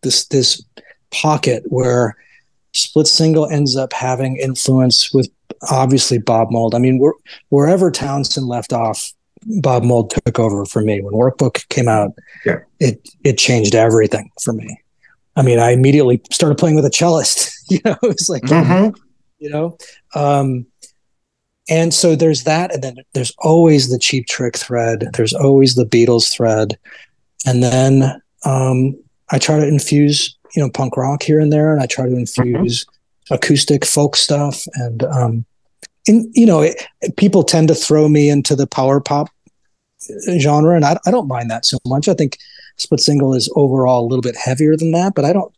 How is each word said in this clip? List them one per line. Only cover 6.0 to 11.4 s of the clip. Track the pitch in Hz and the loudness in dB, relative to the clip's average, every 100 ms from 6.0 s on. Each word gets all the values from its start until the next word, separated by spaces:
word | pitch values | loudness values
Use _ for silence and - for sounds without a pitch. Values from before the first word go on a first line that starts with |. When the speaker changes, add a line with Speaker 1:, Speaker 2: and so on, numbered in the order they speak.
| - 123 | 0 -2
Speaker 1:
Bob | 107 113 113 | 0 0 0
Mould. | 117 113 117 | 0 0 0
I | |
mean, | 127 131 | 0 2
where-, | 143 - _ - _ | 2 0 _ -20 _
wherever | 143 143 185 185 | 2 2 2 2
Townsend | - 147 139 135 - 131 | -2 -6 -6 -4 -6 -6
left | 120 113 | -6 -6
off, | 120 113 104 - - _ _ 220 214 | -4 -4 -6 -10 -16 _ _ -8 -2
Bob | 139 123 | 0 2
Mould | 120 120 107 | 2 2 0
took | - - 117 | -2 -4 -2
over | 113 101 98 | -2 -2 -4
for | - | -4
me. | 107 104 | -2 -2
When | 98 107 | -4 0
Workbook | 127 131 | 0 2